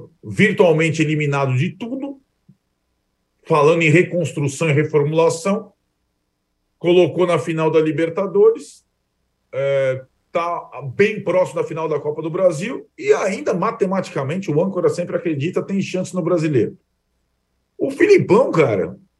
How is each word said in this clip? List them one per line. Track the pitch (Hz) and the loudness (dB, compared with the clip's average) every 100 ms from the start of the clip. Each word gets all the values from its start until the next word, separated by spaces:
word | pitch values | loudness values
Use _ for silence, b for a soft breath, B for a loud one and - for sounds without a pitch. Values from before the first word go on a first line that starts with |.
| - _ | -10 _
virtualmente | 110 98 208 190 180 151 160 160 | -10 0 2 4 4 4 0 0
eliminado | 151 151 147 139 135 127 | -2 -2 -2 -2 -2 -2
de | - | -2
tudo, | - 233 269 277 269 _ _ _ _ _ _ _ _ _ _ _ _ | -6 -10 -8 -10 -14 _ _ _ _ _ _ _ _ _ _ _ _
falando | - 156 147 170 | -2 2 4 4
em | 160 | 4
reconstrução | 160 175 170 156 - 143 - 165 | 4 4 0 -4 -4 -6 -2 0
e | |
reformulação, | 143 151 151 147 160 165 160 196 208 - _ _ _ _ _ _ _ _ _ _ _ | 0 2 0 0 2 0 0 -2 -4 -6 _ _ _ _ _ _ _ _ _ _ _
colocou | 170 180 165 165 175 | 2 4 4 2 0
na | 165 | 0
final | 175 160 160 | -2 -2 2
da | 160 | 2
Libertadores, | 156 147 165 180 190 190 220 226 - - _ _ _ _ _ _ _ | 0 0 -4 -2 -2 4 4 4 -8 -20 _ _ _ _ _ _ _
é, | 127 139 139 135 127 - _ _ | -6 -2 0 0 -4 -8 _ _
tá | 175 170 170 - 123 139 190 | -6 -4 -6 -10 -14 -10 0
bem | 208 208 | 0 0
próximo | - 180 180 170 | -2 0 0 -2
da | 151 | -6
final | 156 160 | -6 -4
da | 147 | -4
Copa | 147 151 | -4 -6
do | 165 | -6
Brasil | 180 185 151 220 302 - - | 0 0 0 -6 -8 -14 -8
e | 392 | 0
ainda, | 415 214 233 294 | 2 2 -4 -2
matematicamente, | 185 214 220 190 190 185 160 135 180 190 | -2 -2 -2 -2 -2 -4 -6 -4 -4 -2
o | 151 | 0
âncora | 190 180 165 | 0 0 0
sempre | - 170 180 | -2 -4 -4
acredita, | 175 143 160 185 | -4 -4 -4 -4
tem | - 196 | -4 -4
chance | 160 185 180 | -4 -4 -6
no | 180 | -4
Brasileiro. | 165 175 160 131 95 - _ _ _ _ _ _ _ _ _ - | -2 0 0 0 0 -4 _ _ _ _ _ _ _ _ _ -6
O | 277 | -6
Filipão, | 277 370 381 - 202 294 | 2 4 6 6 4 4
cara, | - 127 98 85 - _ _ | 2 2 0 -4 -8 _ _